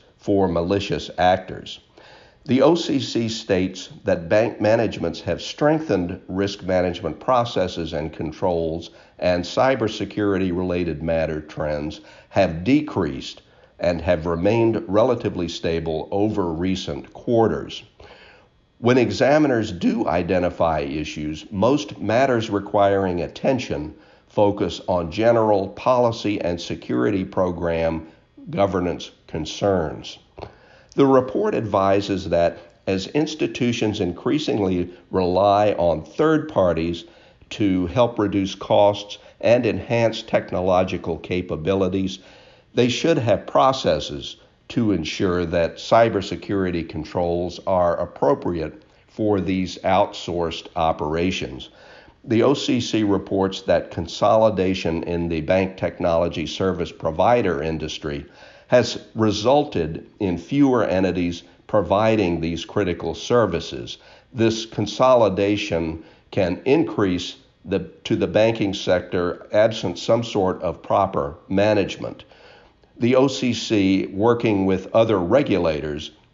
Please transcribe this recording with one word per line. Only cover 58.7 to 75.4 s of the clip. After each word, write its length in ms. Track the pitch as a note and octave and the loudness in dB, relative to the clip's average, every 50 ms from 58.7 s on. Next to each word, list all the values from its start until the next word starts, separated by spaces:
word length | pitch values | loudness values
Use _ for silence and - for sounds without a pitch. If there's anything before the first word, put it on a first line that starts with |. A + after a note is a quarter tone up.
| - B2 A#2+ - - - - - - | 2 4 4 2 -2 -10 -12 -10 -2
resulted 960 | A2+ A2 G#2+ G2 - G#2+ A#2+ C#3 D3 D3 D3 - F#2+ E2 D#2 E2 - - - _ - | 0 0 2 2 0 2 2 2 2 2 0 -2 -4 -4 -4 -4 -8 -12 -14 _ -4
in 200 | G#2+ F#2 F2 E2+ | -4 -2 -2 -4
fewer 440 | - - C3+ C#3+ C#3+ C3+ B2+ A#2+ G2 | -6 -4 2 4 4 4 4 2 2
entities 600 | C#2+ E2+ F#2 F#2 F#2 E2+ F2+ F2+ F2 F2 F2 - - - _ _ - | 2 2 2 2 0 0 0 -2 -4 -4 -8 -12 -18 -20 _ _ -2
providing 760 | - - F2 E2 F#2+ G2+ A2 A2+ A2+ G#2+ G2+ F2 E2+ D#2+ | 0 0 2 2 2 2 4 4 4 4 2 2 0 0
these 240 | D#2+ E2+ E2+ D#2+ - | -2 -4 -4 -4 -6
critical 480 | - - G#2 G2+ F2+ E2+ - E2+ E2 D#2 | -4 -2 -2 0 0 -2 -4 -4 -8 -6
services. 840 | - - - A#2+ A#2+ A2+ G2 E2 - - - - B1+ A#1 A#1 - - - - - - _ _ - | -6 -4 0 2 4 4 2 0 -4 -6 -6 -10 -10 -10 -12 -14 -18 -20 -20 -20 -20 _ _ -2
This 320 | A#2+ A2+ A2 A2 - - | 0 2 2 2 0 -6
consolidation 1400 | - - - G#2 G2+ - - C3 C3 C3 A#2+ A2+ G2+ F#2 F#2 G2+ G2+ G#2+ G#2 - - - E2 E2 D#2+ E2 E2 - - - _ _ - | -8 -4 -4 -4 -4 0 2 4 6 6 6 6 4 2 2 0 0 0 0 -2 -2 -2 -2 -2 -2 -6 -8 -12 -18 -20 _ _ -8
can 280 | - G2+ F#2+ F2 F2+ F2 - | -2 -2 0 0 -2 -2 2
increase 720 | - C3+ D#3+ D#3+ - - - G#2+ F#2+ F2+ E2+ E2 - - - _ _ _ _ - | 2 4 4 2 0 0 0 0 0 0 -2 -4 -8 -12 -16 _ _ _ _ -8
the, 160 | - F#2+ F#2+ F2 - - - - | -4 -4 -4 -4 -4 -14 -12 -4
to 100 | - A#2 | -2 -2
the 120 | G2+ G2+ F2 | 0 0 0
banking 460 | F2 G#2 A2 A2+ A2+ A2 G#2+ G2 F#2+ | 2 4 4 4 2 0 -2 -4 -4
sector 720 | - - - F#2 F2+ F2 - - F#2+ F2 F2 D#2+ - - - | -4 0 0 0 0 0 -2 -4 -2 -2 -2 -4 -6 -10 -2
absent 480 | - G#2 G#2+ A2+ A2+ - - F#2+ E2+ - | 2 4 4 4 2 0 -4 -6 -6 -6
some 240 | - - A2+ A#2 A#2+ | -2 0 0 0 0
sort 360 | A#2+ - G#2 F#2+ F#2 E2+ - - | -2 -2 0 0 0 0 -2 -4
of 180 | F2 D#2 - | -6 -6 -6
proper 540 | - - G#2+ G#2 G2 F#2 - D#2+ C#2 C#2+ E2 - - - | -4 0 2 2 2 2 0 -2 -4 -4 -6 -12 -10 -4
management. 800 | F#2+ G2 G2+ G#2+ G#2+ G#2 F#2 D2+ - - - A#1 - - - _ - _ - - - - - _ _ _ _ _ _ - | 0 2 2 4 4 2 0 -2 -4 -8 -10 -10 -12 -12 -18 _ -20 _ -20 -20 -20 -20 -20 _ _ _ _ _ _ -2
The 180 | A#2 A#2 B2 B2+ | 0 4 4 6
O 100 | C3+ C#3 | 4 4
C 260 | C3+ - - B2 A2 | 2 0 -2 -2 -2
C, 540 | - - - A2+ G#2 G2 F#2+ G2 F#2+ F#2+ - | -2 -2 0 2 2 4 4 4 2 0 -2
working 580 | F#2+ F#2+ G#2 A#2 A#2+ A#2 - A#2 G#2 G2 F#2+ | -2 0 2 2 2 2 2 0 2 2 2
with 220 | F#2+ F#2+ F2+ - - - | 2 0 0 -2 0 2
other 240 | A2 A2+ A2 A2 F#2+ | 2 4 4 2 0
regulators, 920 | F2 E2+ G#2+ C#3 | 2 4 4 2